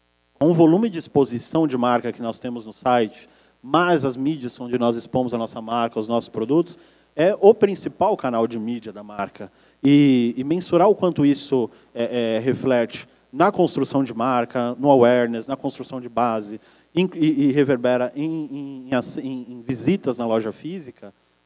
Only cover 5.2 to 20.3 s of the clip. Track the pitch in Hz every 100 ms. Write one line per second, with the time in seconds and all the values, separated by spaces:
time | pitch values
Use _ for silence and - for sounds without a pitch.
5.2 | 123 117 113 117 113 117 117 113 107 117
6.2 | - 107 113 156 170 - - _ _ -
7.2 | 175 208 196 233 202 170 - - 190 196
8.2 | 131 117 113 117 110 120 107 101 104 104
9.2 | 98 - 101 _ _ _ 139 143 143 127
10.2 | 120 123 139 175 175 170 202 202 185 151
11.2 | 143 135 - 131 110 - _ 117 117 120
12.2 | 113 110 127 107 131 123 117 - - _
13.2 | _ 131 175 - 170 - 131 139 127 113
14.2 | 127 123 117 127 120 120 143 135 120 123
15.2 | 120 117 113 135 139 - 123 131 123 113
16.2 | 120 110 104 107 - _ _ 165 190 170
17.2 | 156 139 143 139 135 127 123 123 123 131
18.2 | 160 160 147 139 139 135 127 131 - 160
19.2 | 135 131 120 123 117 123 117 190 143 117
20.2 | 117